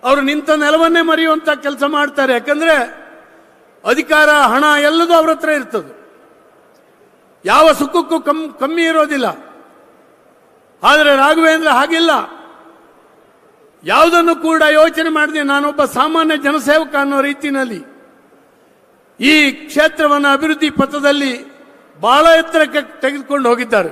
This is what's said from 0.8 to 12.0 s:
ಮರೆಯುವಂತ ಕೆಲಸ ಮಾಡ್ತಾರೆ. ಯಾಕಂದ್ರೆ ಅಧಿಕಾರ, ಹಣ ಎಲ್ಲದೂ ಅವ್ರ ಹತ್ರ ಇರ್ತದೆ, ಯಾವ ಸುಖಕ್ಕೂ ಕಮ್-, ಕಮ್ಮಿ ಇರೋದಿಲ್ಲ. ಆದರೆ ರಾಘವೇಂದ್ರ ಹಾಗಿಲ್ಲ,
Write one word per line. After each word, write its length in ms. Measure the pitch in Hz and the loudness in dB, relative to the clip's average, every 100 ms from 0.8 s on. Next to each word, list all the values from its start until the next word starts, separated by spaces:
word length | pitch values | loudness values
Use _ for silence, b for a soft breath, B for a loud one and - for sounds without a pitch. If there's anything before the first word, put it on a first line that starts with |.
| 330 339 | 2 2
ಮರೆಯುವಂತ 480 | 330 320 320 311 311 302 | 0 0 0 0 -2 -4
ಕೆಲಸ 200 | 285 269 285 | -6 -4 -2
ಮಾಡ್ತಾರೆ. 460 | 302 285 285 269 | -2 -2 -2 -2
ಯಾಕಂದ್ರೆ 420 | 240 240 294 330 302 233 - - - - - _ _ _ _ | -2 -2 -2 0 0 -2 -10 -20 -20 -20 -20 _ _ _ _
ಅಧಿಕಾರ, 460 | - 269 - 302 302 294 262 | -4 -4 0 2 4 4 2
ಹಣ 120 | 247 302 294 294 | 2 2 2 2
ಎಲ್ಲದೂ 240 | 320 339 | 0 2
ಅವ್ರ 160 | 339 320 | 2 2
ಹತ್ರ 200 | 320 311 | -2 -2
ಇರ್ತದೆ, 420 | 302 247 220 143 - - _ _ _ _ _ _ _ _ _ _ _ _ _ - | -4 -4 -10 -10 -20 -20 _ _ _ _ _ _ _ _ _ _ _ _ _ -2
ಯಾವ 200 | 247 320 | 4 4
ಸುಖಕ್ಕೂ 440 | 294 285 339 - 320 | 2 0 -2 -2 -4
ಕಮ್-, 300 | 285 311 311 - | -2 -4 -6 -8
ಕಮ್ಮಿ 240 | 269 330 | -6 -2
ಇರೋದಿಲ್ಲ. 440 | 330 320 302 285 226 156 - - - _ _ _ _ _ _ _ _ _ _ _ | -2 0 0 -2 -4 -6 -16 -20 -20 _ _ _ _ _ _ _ _ _ _ _
ಆದರೆ 280 | 220 302 294 277 | 0 2 2 2
ರಾಘವೇಂದ್ರ 540 | 277 320 320 320 320 | 2 2 2 2 0
ಹಾಗಿಲ್ಲ, 420 | 247 294 330 | 0 0 0